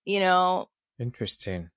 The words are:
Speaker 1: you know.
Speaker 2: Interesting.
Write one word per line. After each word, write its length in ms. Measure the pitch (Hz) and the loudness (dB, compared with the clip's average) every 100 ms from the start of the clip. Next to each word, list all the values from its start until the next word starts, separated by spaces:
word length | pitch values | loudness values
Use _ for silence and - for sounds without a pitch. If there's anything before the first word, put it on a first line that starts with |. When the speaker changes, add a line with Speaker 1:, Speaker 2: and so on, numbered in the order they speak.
| - | -4
Speaker 1:
you 140 | 196 | 0
know. 500 | 185 180 180 185 202 _ _ - | 4 4 4 0 -4 _ _ -10
Speaker 2:
Interesting. 720 | 123 - 107 - - 92 85 | -8 -6 -6 -6 -6 -8 -8